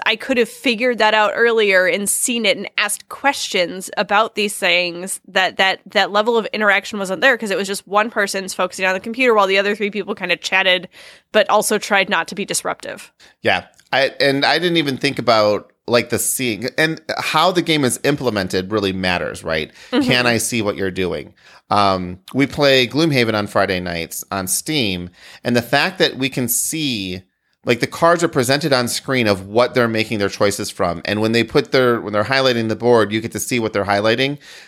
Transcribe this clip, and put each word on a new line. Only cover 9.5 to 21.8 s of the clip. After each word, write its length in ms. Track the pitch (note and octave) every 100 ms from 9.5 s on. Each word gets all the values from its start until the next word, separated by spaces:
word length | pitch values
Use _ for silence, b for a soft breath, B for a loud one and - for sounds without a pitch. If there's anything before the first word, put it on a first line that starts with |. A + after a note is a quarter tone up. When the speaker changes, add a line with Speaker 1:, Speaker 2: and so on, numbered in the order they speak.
| G3
Speaker 1:
other 180 | G3+ G3+
three 160 | G#3
people 240 | G#3 F#3 -
kinda 220 | F#3 E3+
chatted, 500 | - F#3+ F#3+ F3+ F3 B B B _
but 160 | G#3+ G3
also 280 | G#3 G#3 G#3
tried 300 | - G3+ F#3+
not 220 | F#3 D#3+
to 60 | F#3+
be 100 | G3
disruptive. 680 | F3 F3+ - - - - _ b b
Speaker 2:
Yeah. 240 | A2 F#2 - _ _
I, 220 | B2+ C3+ -
and 240 | C#3 C#3 C#3
I 120 | D3
didn't 200 | F3 E3+
even 200 | C#3+ B2+
think 220 | C#3 C3
about, 540 | A#2+ A2+ G#2+ G2+ - _ -
like, 260 | A#2 A2+
the 80 | A2
seeing 500 | - - B2 G2+ B2 -
and 240 | D#3+ D#3+ - -
how 340 | - D#3 E3+
the 100 | F3
game 220 | E3 D#3
is 160 | C3 - C3+
implemented 640 | C#3+ B2+ G#2+ F#2 F#2+ F#2
really 220 | G#2+ G2
matters, 500 | F#2+ F#2 F2 D#2 -
right? 260 | - D#2+ D#2 B B
Speaker 1:
Mm-hmm. 160 | B3 B3
Speaker 2:
Can 180 | B2 B2
I 100 | A2+
see 240 | - A#2
what 160 | G2+ D2
you're 140 | F#2+
doing? 420 | F2+ F2+ D#2+ E2 b b b -
Um, 500 | G2+